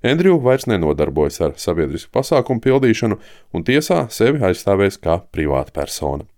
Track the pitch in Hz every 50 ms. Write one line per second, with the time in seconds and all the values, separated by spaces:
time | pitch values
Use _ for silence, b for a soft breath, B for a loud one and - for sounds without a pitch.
0 | - 120 139 160 175 190 180 160 123 123 131 131 - 120 110 92 80 76 73 73
1 | 76 71 69 76 76 73 - - 85 76 71 - - - 85 82 78 67 71 -
2 | - - - 123 135 - 165 139 123 - 131 113 - 131 131 135 131 123 113 -
3 | - 110 107 B B B B B B B - 90 85 117 127 147 156 - 185 170
4 | 139 113 - - - - 170 147 117 92 87 - - 98 98 95 98 98 - -
5 | - 82 82 85 - - - 80 78 73 69 65 65 - _ 71 71 71 - -
6 | 76 71 69 73 71 - _